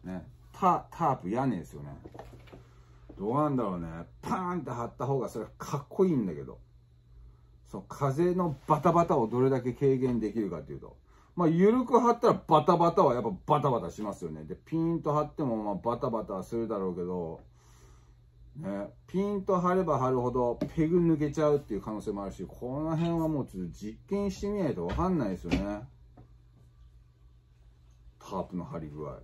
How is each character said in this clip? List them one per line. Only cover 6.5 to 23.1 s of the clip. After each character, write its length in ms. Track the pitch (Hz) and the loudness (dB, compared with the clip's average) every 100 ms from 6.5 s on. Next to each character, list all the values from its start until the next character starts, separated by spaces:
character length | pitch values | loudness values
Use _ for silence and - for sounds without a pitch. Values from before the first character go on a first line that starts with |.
| - - - _ - _ - - - - - - | -16 -20 -20 _ -20 _ -20 -20 -20 -20 -20 -12
そ 100 | 104 | -12
の 80 | - | -12
風 480 | - 139 135 175 180 | -4 -2 2 2 2
の 200 | 175 139 - | 0 -2 0
バ 140 | 151 | 4
タ 100 | 180 | 6
バ 160 | 165 170 | 6 4
タ 100 | 147 | 4
を 100 | 110 | 2
ど 140 | 120 | 4
れ 80 | 135 | 4
だ 120 | 135 | 4
け 120 | 123 | -2
軽 240 | 123 139 131 | 2 2 4
減 220 | 127 120 | 2 0
で 120 | 104 | 0
き 80 | 104 | -2
る 120 | 101 | -2
か 80 | 82 | -4
っ 20 | |
て 120 | 69 | -10
い 20 | 69 | -14
う 40 | |
と。 180 | - - _ - _ - | -14 -20 _ -20 _ 0
ま 100 | 170 | 2
あ、 20 | |
緩 380 | 165 196 247 247 | 6 6 6 4
く 140 | 240 | 6
張 120 | 233 | 6
っ 80 | 233 | 4
た 80 | 233 | 4
ら 140 | - - | 2 4
バ 140 | 156 | 4
タ 160 | - 175 | 6 4
バ 140 | 170 | 6
タ 120 | 170 | 6
は 120 | 156 120 | 4 4
や 60 | |
っ 20 | |
ぱ 80 | 113 92 - | -2 -6 0
バ 140 | 147 | 2
タ 100 | 139 | 4
バ 100 | 117 | 0
タ 80 | 87 | -2
し 120 | - | -6
ま 100 | 107 | -8
す 120 | 95 85 | -6 -10
よ 60 | |
ね。 120 | 78 | -10
で、 120 | 76 - | -12 -14
ピ 220 | - 160 | -6 -2
ン 240 | 165 165 | 0 0
と 120 | 151 | 0
張 100 | 147 | 0
っ 100 | - | -2
て 80 | - | -4
も 220 | 139 113 | -2 -2
ま 80 | 104 | -2
あ 40 | 92 | -4
バ 220 | 117 117 | -4 -2
タ 140 | 135 | -2
バ 120 | 110 | -4
タ 100 | 101 | -6
は 100 | 98 | -8
す 120 | 92 117 | -6 -6
る 120 | 113 | -4
だ 100 | 107 | -2
ろ 120 | 95 | -4
う 60 | 87 | -4
け 60 | |
ど、 400 | 90 90 82 80 - _ _ - - - - - - - - - | -4 -4 -6 -10 -18 _ _ -20 -20 -20 -20 -20 -20 -20 -20 -12
ね、 380 | 185 101 - - - | -8 -8 -8 -12 -6
ピ 180 | 180 202 | -2 -2
ン 180 | 202 | -2
と 160 | 196 185 | 2 2
張 140 | 180 | 4
れ 80 | 185 | 2
ば 160 | 170 139 | 2 0
張 140 | 131 | 2
る 80 | 127 | 2
ほ 100 | 123 | 0
ど 300 | 123 120 120 143 - | 2 0 0 -4 0
ペ 120 | 156 | 2
グ 120 | 175 | 4
抜 180 | 170 156 | 4 4
け 140 | 151 | 0
ち 100 | 143 | 2
ゃ 80 | 151 | 2
う 80 | 143 | 2
っ 20 | |
て 120 | - | 0
い 40 | 101 | -6
う 40 | |
可 80 | 110 | -6
能 120 | 107 | -6
性 100 | 101 | -6
も 100 | 101 | -6
あ 60 | 98 | -8
る 40 | |
し、 120 | 95 87 | -10 -12
こ 340 | - 120 139 | -10 -8 -4
の 140 | 156 160 | -2 0
辺 240 | 170 | 0